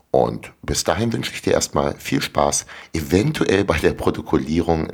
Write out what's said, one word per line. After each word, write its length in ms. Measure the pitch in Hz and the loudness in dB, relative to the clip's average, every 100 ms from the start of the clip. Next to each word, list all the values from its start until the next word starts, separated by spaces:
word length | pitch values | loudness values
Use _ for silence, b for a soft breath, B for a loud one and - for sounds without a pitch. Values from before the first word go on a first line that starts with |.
| _ | _
Und 380 | 65 58 58 - - | 0 0 -2 -12 -12
bis 220 | - 69 | -6 -2
dahin 280 | - 85 117 | 0 0 0
wünsche 200 | 113 - | -2 -4
ich 100 | - | -4
dir 120 | 95 | 0
erstmal 420 | - - 73 71 - | 0 0 0 -2 -2
viel 260 | - 143 | -4 -2
Spaß, 440 | - 76 73 - - B B | -2 0 2 0 -4 B B
eventuell 720 | 82 71 87 147 151 - 98 | -8 2 2 2 2 2 2
bei 140 | 101 78 | 2 2
der 160 | 87 | 2
Protokollierung 920 | 67 90 - - 76 67 82 82 80 - | 2 0 -2 0 0 2 0 2 0 0